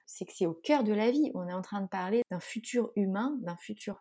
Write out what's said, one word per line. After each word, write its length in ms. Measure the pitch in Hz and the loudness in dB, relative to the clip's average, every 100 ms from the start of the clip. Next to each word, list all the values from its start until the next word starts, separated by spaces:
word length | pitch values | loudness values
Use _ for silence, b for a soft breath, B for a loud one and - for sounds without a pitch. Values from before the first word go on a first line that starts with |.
| - | -14
C'est 180 | - | -12
que 80 | 180 | -10
c'est 120 | - 170 | 0 0
au 80 | |
cœur 300 | 165 - 294 | 0 2 4
de 100 | 214 | 4
la 160 | 208 226 | 4 4
vie. 200 | 285 294 | 4 2
On 140 | 185 180 | 0 -4
est 40 | |
en 100 | 185 | -4
train 180 | 185 202 | -4 -4
de 80 | 190 | -4
parler 340 | 190 185 226 - | -4 0 0 0
d'un 100 | 180 | -4
futur 500 | - 226 - 240 220 | -6 -8 -2 0 0
humain, 420 | 208 196 190 262 277 | 2 2 2 0 -2
d'un 160 | 175 175 | -4 -8
futur 440 | - 208 - 190 | -10 -10 -10 -8